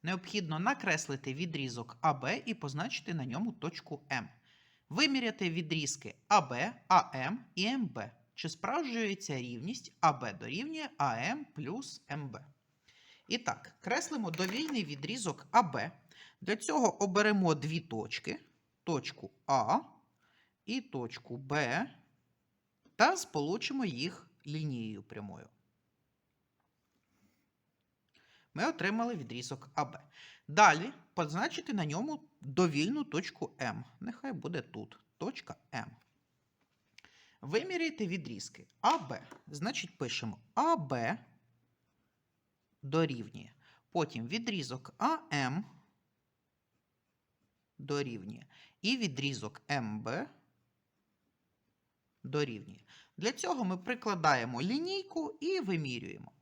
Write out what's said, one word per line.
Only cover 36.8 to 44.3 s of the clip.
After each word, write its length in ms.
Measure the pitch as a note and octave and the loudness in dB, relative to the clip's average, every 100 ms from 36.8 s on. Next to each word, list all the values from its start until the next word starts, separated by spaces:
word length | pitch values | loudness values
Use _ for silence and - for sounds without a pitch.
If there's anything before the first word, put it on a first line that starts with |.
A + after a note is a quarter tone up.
| _ - - _ - _ | _ -20 -20 _ -20 _
Виміряйте 640 | B2+ G3+ F#4 F4 E4 D#4 G3+ | -2 -2 0 0 -2 0 -2
відрізки 600 | F#3 B2+ G#2+ - - - _ | -2 -6 -10 -12 -14 -20 _
А 180 | A3 D#4+ | 4 4
Б. 280 | C#3+ A#3 - - - | 0 -10 -10 -20 -14
Значить, 520 | D3 F#3+ C#4+ F3+ - | -6 -4 -4 -8 -6
пишемо 400 | B2+ - A2+ - - | -4 -4 -6 -8 -4
А 220 | - D4+ D#4+ | 2 4 2
Б 420 | C#3+ B2+ A#2 G#3+ - _ _ _ _ _ _ _ _ _ _ _ _ _ _ _ | 2 0 0 -2 -8 _ _ _ _ _ _ _ _ _ _ _ _ _ _ _
дорівнює. 680 | C#3 D#3 D#3+ B2 G#2+ - - _ - - _ | 0 2 4 0 -6 -12 -18 _ -20 -20 _
Потім 380 | F3 D3+ A#2 | 0 0 -2
відрізок 680 | A#2 | -4